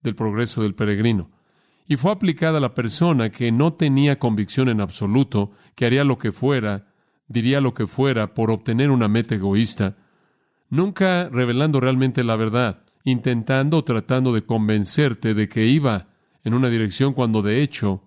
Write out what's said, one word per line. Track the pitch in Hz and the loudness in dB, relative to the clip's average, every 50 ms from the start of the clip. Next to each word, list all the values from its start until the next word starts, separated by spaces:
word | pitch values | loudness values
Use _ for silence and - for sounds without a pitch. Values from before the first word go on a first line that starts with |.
del | _ 123 104 | _ -6 -4
progreso | - 110 110 101 107 120 117 - - 110 | -4 -4 -4 -2 -2 -4 -4 -2 -2 -4
del | 104 98 | -4 -2
peregrino. | - 107 104 104 101 107 117 113 98 85 - _ _ _ _ _ _ _ _ _ _ _ _ | -2 -2 -2 0 0 2 2 0 0 -2 -6 _ _ _ _ _ _ _ _ _ _ _ _
Y | 151 131 | -4 0
fue | 120 185 | 0 0
aplicada | 214 190 214 185 160 139 165 160 160 156 | 0 0 0 -2 -2 0 0 0 0 0
a | |
la | 139 123 - | 0 -2 -2
persona | - 120 113 - - 170 170 165 131 113 110 | -4 -6 -4 -2 0 2 2 2 2 0 -2
que | 98 - 123 117 | -2 -2 -2 0
no | 113 117 143 170 160 | 2 2 2 0 0
tenía | - 170 151 135 135 139 143 139 135 | 0 0 0 2 4 4 2 2 2
convicción | - 123 110 104 107 95 - - 131 127 | 0 -2 0 0 -2 -2 0 0 0 2
en | 117 107 | 2 0
absoluto, | 101 90 - - 104 98 104 127 139 - - 104 101 98 - _ _ _ _ | -2 -4 -6 -6 -4 0 2 2 2 2 0 -2 -2 -2 -6 _ _ _ _
que | - 123 | -4 -2
haría | 117 123 135 143 | 0 0 2 2
lo | 139 127 117 | 0 0 0
que | - 113 | -2 -6
fuera, | 95 - - 131 143 131 110 107 101 98 98 _ _ _ _ _ _ _ _ _ | -6 -2 0 0 0 0 -2 -4 -6 -6 -8 _ _ _ _ _ _ _ _ _
diría | 107 120 113 123 135 139 | -4 -2 0 2 2 2
lo | 139 127 - | 2 0 0
que | - 117 | -2 -6
fuera | 98 - - 131 139 131 113 107 101 - | -6 -2 0 0 0 2 0 -2 -4 -2
por | - 113 110 | -2 0 0
obtener | 113 107 - - 113 117 135 147 | 0 -2 -2 -2 0 0 2 2
una | 135 127 113 104 | 2 2 2 2
meta | 104 113 113 - 113 | 2 0 0 0 -4
egoísta, | 104 92 98 98 101 113 110 - - 110 95 98 _ _ _ _ _ _ _ _ _ _ _ _ _ _ _ | -2 -2 0 2 2 0 0 -2 -2 -4 -4 -4 _ _ _ _ _ _ _ _ _ _ _ _ _ _ _
nunca | - 139 180 202 185 - 196 190 185 175 180 170 | -2 0 0 0 0 0 0 2 2 0 -2 -2
revelando | 143 120 127 120 120 127 143 160 147 135 | -2 -2 0 0 0 0 0 2 2 2
realmente | 123 127 131 127 131 131 120 - 123 | 2 2 0 2 0 0 0 -2 -2
la | 117 113 110 | 0 0 0
verdad, | 110 110 107 120 127 113 98 - _ _ _ _ _ | -2 0 0 0 0 0 -2 -6 _ _ _ _ _
intentando | 135 131 120 117 131 123 117 110 113 135 131 135 147 160 165 | -2 -2 0 0 0 -2 -2 0 0 0 0 2 2 2 0
o | 147 | 0
tratando | - 123 110 104 - 131 127 131 127 120 | 0 -2 -4 -2 0 0 0 2 2 0
de | 110 - - | 0 -2 -2
convencerte | 120 113 107 107 107 107 101 90 - - 151 139 120 - - 113 110 | -2 0 0 0 0 0 0 -2 0 0 0 0 0 -2 -2 -2 0
de | 104 107 98 | 0 -2 -2
que | - 113 110 113 | 0 0 2 2
iba | 131 160 143 135 110 98 92 _ _ _ _ _ _ _ _ | 2 2 2 0 -2 -2 -6 _ _ _ _ _ _ _ _
en | 113 113 | -2 0
una | 123 131 123 | 0 2 0
dirección | 117 117 110 104 92 - 131 139 135 | 0 0 -2 -2 0 0 0 0 0
cuando | 131 127 117 110 110 101 | 0 -2 0 0 0 0
de | 104 107 120 | 0 0 0
hecho | 147 143 - - - 104 95 95 _ | 0 -2 -2 -2 -2 -2 -2 -2 _